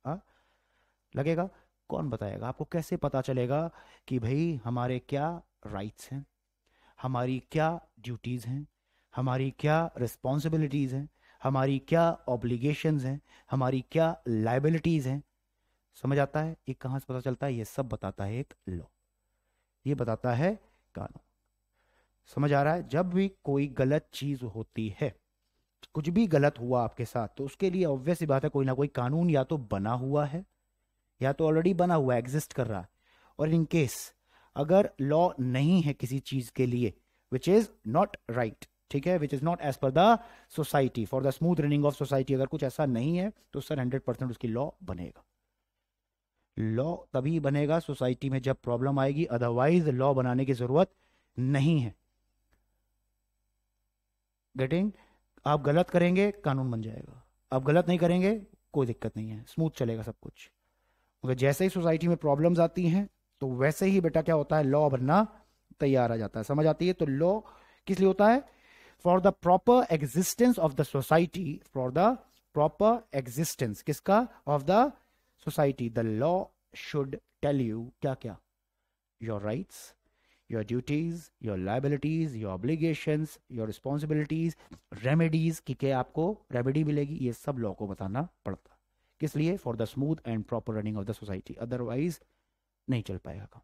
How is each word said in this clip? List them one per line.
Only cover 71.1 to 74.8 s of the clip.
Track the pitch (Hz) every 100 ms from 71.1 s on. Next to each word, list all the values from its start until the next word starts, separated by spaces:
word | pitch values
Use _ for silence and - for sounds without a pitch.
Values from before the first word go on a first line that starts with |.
| 160 175 175 165 147 _ 135
for | 127
the | 135 202 254 - _ _
proper | 151 151 - 208 233 -
existence | 139 127 120 165 - 120 101
किसका? | - 147 - 202 247 - -
Of | 143 139
the | 196